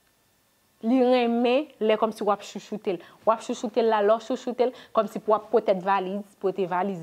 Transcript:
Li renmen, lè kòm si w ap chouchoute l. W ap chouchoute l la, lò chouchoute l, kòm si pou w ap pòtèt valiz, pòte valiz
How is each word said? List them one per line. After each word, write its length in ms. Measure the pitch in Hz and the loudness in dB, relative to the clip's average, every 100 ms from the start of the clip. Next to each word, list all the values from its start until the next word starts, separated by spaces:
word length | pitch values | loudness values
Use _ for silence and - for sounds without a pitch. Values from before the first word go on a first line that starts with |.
| _ _ _ _ _ _ _ _ | _ _ _ _ _ _ _ _
Li 140 | 220 262 | 0 2
renmen, 680 | 247 254 233 233 240 254 302 - | 4 4 2 0 2 0 -2 -4
lè 160 | 214 | 0
kòm 160 | 214 226 | 2 0
si 140 | 220 208 | -2 -2
w 60 | |
ap 60 | 202 | -2
chouchoute 540 | - 202 - 202 - 175 | -4 -14 -12 -8 -6 -6
l. 0 | - - | -8 -4
W 80 | - | 0
ap 140 | 226 - | 0 -2
chouchoute 320 | 247 240 247 | -8 -4 0
l 80 | 233 | 2
la, 140 | 214 | 2
lò 140 | 208 226 | 2 2
chouchoute 480 | - 254 - 240 254 | 0 -6 -6 -2 -2
l, 60 | - - - | -4 -4 -2
kòm 100 | 214 | -2
si 140 | 208 | -4
pou 80 | - | 0
w 60 | 214 | 0
ap 80 | - | 2
pòtèt 260 | 233 220 190 180 | 0 2 0 0
valiz, 380 | 196 185 202 208 - | -2 -2 -8 -10 -6
pòte 240 | 196 185 180 | -4 -2 -2
valiz 320 | 180 196 180 | -2 -2 -4